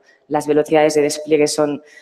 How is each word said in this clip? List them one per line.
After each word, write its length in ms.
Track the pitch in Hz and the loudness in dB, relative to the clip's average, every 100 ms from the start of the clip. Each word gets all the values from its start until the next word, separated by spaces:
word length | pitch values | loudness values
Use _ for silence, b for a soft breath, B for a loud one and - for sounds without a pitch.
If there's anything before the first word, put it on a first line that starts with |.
| b b - | b b -6
Las 200 | 147 143 | -4 0
velocidades 480 | 147 147 156 151 151 | 0 2 2 2 2
de 60 | |
despliegue 440 | 143 - - 151 147 | -2 -2 -2 0 0
son 340 | - 151 139 - B | 0 -2 -4 -10 B